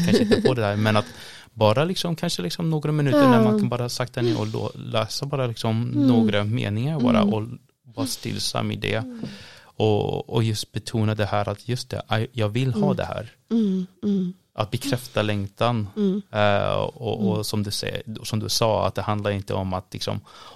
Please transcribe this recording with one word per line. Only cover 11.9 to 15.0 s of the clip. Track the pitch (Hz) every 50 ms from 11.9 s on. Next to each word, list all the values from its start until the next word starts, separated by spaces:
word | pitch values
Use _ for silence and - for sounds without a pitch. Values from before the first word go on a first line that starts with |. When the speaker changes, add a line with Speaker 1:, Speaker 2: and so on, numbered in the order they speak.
Speaker 1:
det, | - - - - 107 110
I, | 113 -
jag | - 113 107 104
vill | 104 123 131 131
ha | 123 214 202
Speaker 2:
Mm. | 196 -
Speaker 1:
det | - -
här. | - - 101 107 117 - _ _ -
Speaker 2:
Mm, | 226 233 220 196 190 185 180 - _ -
mm. | - 208 196 190 185 180 185 _ _ _ -
Speaker 1:
Att | - 107 -
bekräfta | - - - 277 262 -